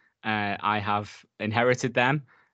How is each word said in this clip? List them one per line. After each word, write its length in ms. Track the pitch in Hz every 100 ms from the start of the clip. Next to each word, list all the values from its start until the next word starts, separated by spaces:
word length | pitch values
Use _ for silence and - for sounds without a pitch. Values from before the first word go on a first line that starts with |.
| _ _
Uh, 320 | 110 107 104 98
I 180 | 104 104
have 340 | 104 104 101 - _ -
inherited 520 | 107 110 123 123 131
them, 280 | 123 123 147 131 _ _